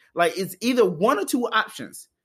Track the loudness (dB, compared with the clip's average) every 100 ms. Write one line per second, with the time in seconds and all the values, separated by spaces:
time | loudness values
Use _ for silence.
0 | _ 0 0 0 -6 -4 0 4 2 4
1 | 2 2 0 -2 0 -2 -2 -8 -16 -16
2 | -20 _